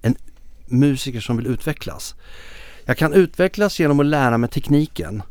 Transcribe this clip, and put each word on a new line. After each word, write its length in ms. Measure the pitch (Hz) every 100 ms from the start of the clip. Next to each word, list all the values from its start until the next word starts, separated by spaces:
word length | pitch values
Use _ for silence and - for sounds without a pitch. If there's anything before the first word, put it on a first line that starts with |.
en 140 | 117 - - - - - -
musiker 540 | 123 143 135 - 120
som 160 | - 117
vill 100 | 123
utvecklas. 680 | 120 - 147 - - - - - - - - - -
Jag 120 | - 123
kan 140 | 156
utvecklas 680 | 196 180 - 190 - 208 -
genom 200 | 156 143
att 60 | 143
lära 320 | 151 127 117
mig 120 | 120
tekniken 720 | - - 143 151 - 82 104 -